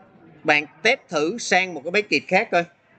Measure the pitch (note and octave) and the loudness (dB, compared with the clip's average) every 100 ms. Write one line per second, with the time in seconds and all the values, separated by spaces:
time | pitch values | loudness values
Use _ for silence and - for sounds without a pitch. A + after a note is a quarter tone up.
0 | - _ - - D#3 D3 D3+ D#3+ A3 C4+ | -20 _ -20 -8 0 0 0 -4 -2 -2
1 | - D#3+ D#3+ A#3 - F#3 F#3 D3+ D#3 E3 | -2 -2 -2 -4 0 0 0 -8 -4 -4
2 | - C#3+ - F#3 E4+ F3 E3 _ _ | -2 -4 0 0 2 -2 -2 _ _